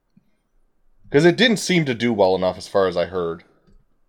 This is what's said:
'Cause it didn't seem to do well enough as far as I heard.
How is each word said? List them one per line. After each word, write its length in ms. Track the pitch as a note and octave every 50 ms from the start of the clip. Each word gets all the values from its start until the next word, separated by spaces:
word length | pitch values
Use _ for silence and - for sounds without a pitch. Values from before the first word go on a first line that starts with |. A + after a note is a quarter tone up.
| _ _ _ _ _ _ _ _ _ _ _ _ _ _ _ _ _ _ _ _ _ -
'Cause 120 | - C#3+ D#3+
it 140 | F3 E3 C#3
didn't 200 | A3 B3 A3+ E3+
seem 280 | - - F#3 F3 D#3
to 80 | C3+ B2
do 180 | G#2+ A2+ A#2+
well 240 | A#2 G2+ G2 F#2 F#2+
enough 220 | F#2 F#2 F#2 F2+ F#2
as 100 | F#2 -
far 200 | - G2+ G2 F#2
as 100 | F2 F2
I 80 | F2
heard. 380 | F2 F2+ F#2 F2 E2+ E2 F2 - _ _ _ _ _ - _ _ _ _ _ _